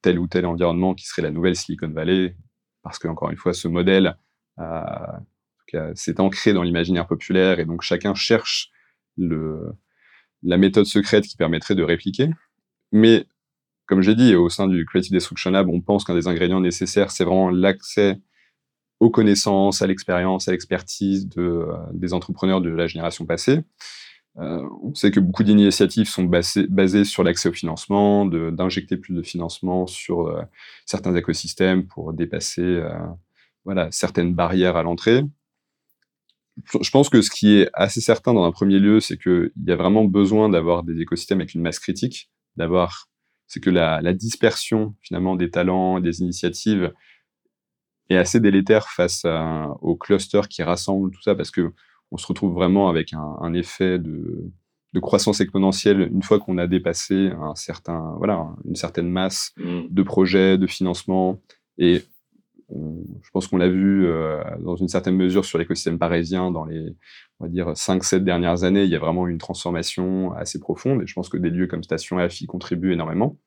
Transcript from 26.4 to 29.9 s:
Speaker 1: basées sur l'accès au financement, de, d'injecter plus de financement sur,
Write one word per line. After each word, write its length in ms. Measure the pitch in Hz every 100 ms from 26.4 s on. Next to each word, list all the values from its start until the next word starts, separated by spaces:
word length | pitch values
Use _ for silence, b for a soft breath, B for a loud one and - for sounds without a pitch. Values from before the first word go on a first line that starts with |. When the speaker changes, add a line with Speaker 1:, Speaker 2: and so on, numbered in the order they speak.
| 87 104 98
Speaker 1:
basées 380 | 95 95 101
sur 180 | 101 -
l'accès 280 | 87 85 90
au 20 |
financement, 720 | 85 85 80 - 101 101 104
de, 240 | 98 85 82
d'injecter 480 | 82 92 92 90 92
plus 160 | -
de 80 | 87
financement 680 | 82 87 82 - 90 92
sur, 400 | 90